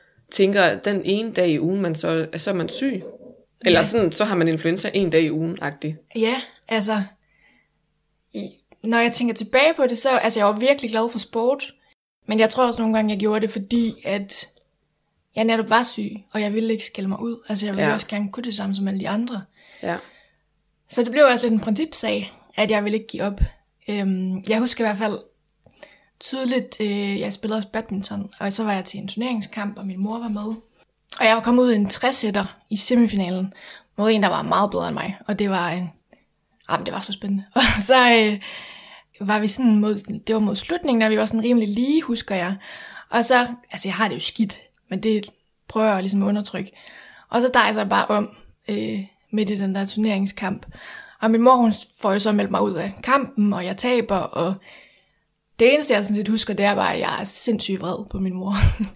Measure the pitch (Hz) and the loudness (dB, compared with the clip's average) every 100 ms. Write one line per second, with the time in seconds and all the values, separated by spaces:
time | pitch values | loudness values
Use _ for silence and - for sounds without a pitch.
0 | _ _ _ - 196 202 175 101 202 196 | _ _ _ 0 2 4 2 2 -2 -2
1 | - 202 226 190 180 151 160 196 180 156 | 0 -2 -2 0 2 2 0 0 -2 -2
2 | 165 160 156 156 202 190 165 - 269 196 | -2 -2 -2 -4 -4 -4 -4 -4 -4 -4
3 | - - - - _ _ - 170 196 226 | -8 -16 -20 -20 _ _ 2 4 4 2
4 | 180 - 214 185 165 160 165 175 - 196 | 2 2 0 2 2 2 0 -2 -2 0
5 | 185 160 160 156 165 180 147 147 151 156 | 2 2 2 0 -4 -4 -8 -6 -8 -8
6 | _ 233 220 254 - _ - 226 208 214 | _ -2 0 0 -6 _ -6 -2 0 -2
7 | 190 - _ _ _ _ _ _ _ _ | -4 -10 _ _ _ _ _ _ _ _
8 | _ _ _ - - - _ _ 220 233 | _ _ _ -12 -12 -14 _ _ -2 2
9 | 233 240 240 226 214 254 302 320 254 233 | 2 2 0 -2 0 4 4 4 0 2
10 | 269 254 226 220 208 208 254 277 226 226 | 2 2 2 2 2 4 2 2 0 -2
11 | 240 233 - 233 240 277 - - _ _ | -2 -2 -4 -2 0 0 -4 -14 _ _
12 | _ _ - 220 220 247 247 226 220 220 | _ _ -2 2 4 4 2 2 0 2
13 | 214 202 214 214 214 214 196 240 226 214 | 0 0 0 0 0 -4 -2 0 0 -2
14 | - 202 196 - - _ _ _ _ _ | -4 -4 -2 -4 -6 _ _ _ _ _
15 | _ _ _ 214 226 226 214 226 240 - | _ _ _ -2 0 0 2 4 4 0
16 | 202 208 - 214 208 214 226 220 - - | -6 -10 -10 -6 -2 -2 -2 -2 -4 -6
17 | 190 - 233 233 - 202 208 190 151 214 | -6 -6 -6 -10 -6 -4 -4 0 0 0
18 | - 208 202 247 240 208 196 196 196 190 | -4 -6 -6 -6 -6 -4 -4 -4 -4 -4
19 | 175 208 247 214 - _ _ - - 170 | -4 -4 -4 -6 -12 _ _ -10 -6 -6
20 | - - _ _ _ _ _ _ - - | -10 -20 _ _ _ _ _ _ -6 -2
21 | 240 262 277 240 240 220 226 214 311 - | 0 6 6 6 2 0 2 0 0 -2
22 | 220 208 190 - _ - 208 208 208 214 | -2 -4 -6 -14 _ -2 0 0 0 -4
23 | 220 190 196 196 - - _ _ - 202 | -4 -6 -6 0 -2 -2 _ _ -6 -4
24 | 190 185 185 190 190 220 247 - 226 202 | -2 -2 -2 -4 -2 0 0 0 -2 -2
25 | 220 196 - _ _ _ _ _ - _ | -4 -4 -10 _ _ _ _ _ -20 _
26 | _ _ - 262 254 254 247 - 208 202 | _ _ -4 -2 -2 -2 -2 -4 -4 -2
27 | 202 202 208 196 214 220 196 220 220 196 | -2 -4 -4 -6 -4 -4 -4 -8 -6 -6
28 | 196 202 196 - 202 202 214 196 185 202 | -6 -8 -10 -8 -4 -2 0 -2 -2 -6
29 | 196 - 247 233 196 - 208 202 196 185 | -6 -6 -4 -4 -6 -6 -8 -8 -10 -6
30 | 208 226 233 208 214 226 - _ _ _ | -6 -4 -6 -6 -6 -8 -12 _ _ _
31 | _ - 226 226 226 247 247 214 196 - | _ 0 2 4 4 4 6 4 2 0
32 | 247 254 214 202 190 - _ 214 - 247 | 0 0 0 -2 -4 -8 _ -4 2 4
33 | 226 196 180 185 190 - - - _ - | 4 2 -2 -2 -4 -8 -20 -20 _ -2
34 | 214 220 196 165 160 175 202 180 170 - | 2 4 2 0 0 0 0 -2 -4 -4
35 | 175 196 - 196 202 190 175 175 180 - | -6 -8 -6 -2 0 0 -2 -4 -6 -10
36 | _ - _ _ _ _ - 170 - 196 | _ -20 _ _ _ _ -6 -6 -4 -6
37 | 196 196 202 196 - 254 240 214 202 262 | -6 -6 -4 -4 -2 2 2 2 6 6
38 | 247 233 214 208 - - - - - - | 8 6 4 0 -6 -14 -16 -20 -20 -20
39 | _ - 202 214 214 - 247 208 208 202 | _ -8 -2 0 2 2 4 4 4 -2
40 | - 220 - 220 208 202 - 349 320 226 | -6 -8 -2 0 0 -2 -2 -4 0 2
41 | 220 214 214 226 226 240 208 208 262 311 | 2 2 0 0 2 2 2 0 2 2
42 | 320 226 - 190 175 196 - - - - | 0 -4 -4 -4 -4 -6 -10 -18 -18 -20
43 | - 233 233 247 240 240 - - 196 180 | -4 0 4 4 2 -4 -12 -8 -6 -2
44 | 214 135 - - 208 - - _ _ 190 | -2 -2 -4 -2 -2 -4 -20 _ _ -4
45 | 220 214 202 - _ _ - 220 220 196 | 0 0 -4 -14 _ _ -6 0 2 2
46 | 190 196 196 208 202 196 196 - - - | 0 0 0 0 -4 -8 -10 -14 -20 -20
47 | - - - 233 247 247 208 214 202 196 | -20 -20 -4 0 2 4 2 2 0 0
48 | - 208 208 - - _ - 208 220 208 | 2 0 -2 -8 -20 _ -8 -4 -4 -6
49 | 196 _ _ 214 202 202 196 190 196 208 | -8 _ _ -2 -2 -2 -2 -2 -4 -2
50 | 214 196 196 - 190 196 - - - - | 0 0 -2 -4 -6 -6 -10 -18 -18 -18
51 | - - 220 226 240 254 233 208 - - | -20 -2 2 6 6 6 4 0 -6 -6
52 | 208 196 214 208 196 190 202 175 196 - | -2 0 2 0 0 0 0 -2 -6 -6
53 | - 269 254 - 208 196 180 180 247 247 | 0 0 0 0 0 0 -4 -2 0 0
54 | 226 190 - - 170 190 - - - _ | 2 -2 -2 -2 -4 -4 -10 -20 -20 _
55 | _ _ _ _ _ - 233 294 294 214 | _ _ _ _ _ 2 4 6 4 2
56 | 202 208 202 220 - 202 202 196 - - | 2 -2 0 -2 -2 0 2 2 0 0
57 | - - 196 - - 220 - 180 170 - | -2 -4 -4 -4 -2 -2 -2 -4 -6 -8
58 | 202 196 190 185 190 202 214 - 202 | -8 -6 -4 -4 -4 4 4 4 -2